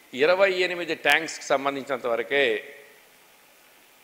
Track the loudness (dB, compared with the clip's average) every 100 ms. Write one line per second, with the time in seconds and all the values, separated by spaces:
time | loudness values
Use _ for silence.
0 | -14 0 2 4 4 2 -2 -2 -6 -2
1 | 2 2 0 -10 -2 0 0 -4 -6 -6
2 | -2 -2 0 2 2 0 -4 -18 -20 -20
3 | _ _ _ _ _ _ _ _ _ _